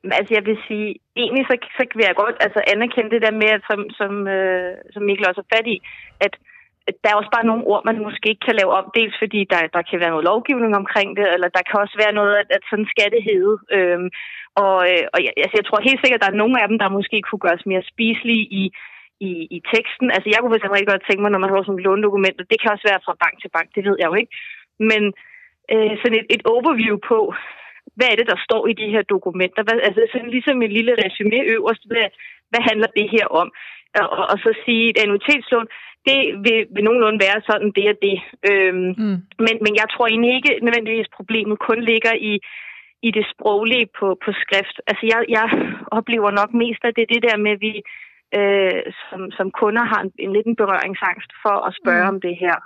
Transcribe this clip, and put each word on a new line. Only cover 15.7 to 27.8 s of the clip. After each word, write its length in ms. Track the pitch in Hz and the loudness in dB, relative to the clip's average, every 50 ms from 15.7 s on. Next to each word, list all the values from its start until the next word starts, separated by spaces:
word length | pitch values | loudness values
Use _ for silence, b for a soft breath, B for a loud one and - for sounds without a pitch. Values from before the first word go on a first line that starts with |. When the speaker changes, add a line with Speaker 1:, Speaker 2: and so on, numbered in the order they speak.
| - 208 208 254 | -2 0 2 2
Speaker 1:
helt 120 | 269 262 | 0 2
sikkert, 200 | - 254 254 220 208 | 2 2 2 2 2
der 60 | 196 | 0
er 100 | 190 208 214 | 2 2 2
nogle 140 | 233 262 247 | 2 4 2
af 60 | 220 202 | 2 2
dem, 80 | 220 226 208 | 2 0 0
der 140 | 196 196 | 0 0
måske 200 | 196 196 - - 214 | -2 -4 -2 -4 -4
kunne 220 | 196 - - 202 - | -4 -4 -8 -2 0
gøres 180 | 180 170 180 - 202 | 0 0 0 -2 -2
mere 120 | 190 185 185 - | -2 -2 -2 -6
spiselige 540 | _ - 233 226 226 - - 233 233 226 214 - 196 196 | _ -2 0 0 0 -2 0 0 0 0 0 -2 -4 -4
i, 20 | 190 190 B B B B B B B B B _ 202 190 | -4 -4 B B B B B B B B B _ -8 -8
i, 20 | 180 165 160 - 175 | -6 -8 -8 -10 -12
i 20 | 170 _ - - | -12 _ -2 -2
teksten. 340 | 226 233 - - - 254 247 240 | 0 0 -2 -4 -2 0 0 0
Altså, 120 | 233 233 214 | 0 0 2
jeg 100 | 208 220 | 0 0
kunne 120 | 240 247 | 2 2
for 60 | 226 220 | 0 0
eksempel 160 | 208 196 202 | 0 0 0
rigtig 160 | 196 196 202 196 | 0 2 2 0
godt 120 | 190 - | 0 0
tænke 140 | - 202 190 202 | -2 0 2 2
mig, 80 | 208 | 2
når 100 | 202 190 190 | 2 2 2
man 60 | 196 | 2
har 80 | 196 | 2
sådan 140 | 196 185 196 | 0 0 0
nogle 160 | 196 180 185 | -4 0 2
lånedokumenter, 560 | 196 190 202 214 208 196 202 190 190 185 - 185 _ | 2 2 4 2 2 2 4 2 2 0 -2 -2 _
det 60 | 226 220 | -2 0
kan 120 | - 226 208 | 2 0 -2
også 140 | 208 - 214 | 0 0 0
være 140 | 196 185 - | 0 0 -2
fra 140 | - - _ 175 | -6 -4 _ -2
bank 120 | 160 - _ | -2 -2 _
til 80 | - 190 _ | -16 -6 _
bank, 120 | 165 165 _ _ | -4 -4 _ _
det 80 | 214 196 | -4 0
ved 80 | 202 196 - | 0 0 2
jeg 80 | 180 160 | 0 0
jo 60 | 170 208 | 0 0
ikke. 120 | 240 - B B B B B B B B _ _ 214 220 | -2 -2 B B B B B B B B _ _ 0 2
Men, 100 | 220 214 208 202 190 B B B B B B B B B _ - 220 | 2 2 0 -2 -2 B B B B B B B B B _ 0 0
øh, 200 | 220 220 214 214 208 | 2 2 2 0 0
sådan 160 | - 240 220 226 | -2 0 0 0
et, 60 | 226 - 240 | 0 0 -2
et 80 | 226 - 233 226 | 0 2 2 2
overview 400 | 247 240 - - 226 220 214 208 202 - - | 2 2 2 2 2 0 0 -2 -2 0 0
på, 80 | 240 220 214 - B B B B B B B B B B | 2 2 2 0 B B B B B B B B B B